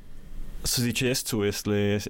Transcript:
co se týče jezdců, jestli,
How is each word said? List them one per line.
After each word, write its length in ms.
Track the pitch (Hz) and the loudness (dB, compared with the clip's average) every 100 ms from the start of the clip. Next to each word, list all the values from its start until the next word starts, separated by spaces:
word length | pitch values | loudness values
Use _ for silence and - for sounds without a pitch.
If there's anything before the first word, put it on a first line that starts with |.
| - - - - - - | -12 -12 -8 -6 -6 -4
co 100 | - | -2
se 80 | - | 0
týče 240 | 120 113 127 | 0 2 2
jezdců, 360 | 135 - 110 | 0 0 2
jestli, 560 | 101 101 104 104 104 104 | 2 2 2 4 4 2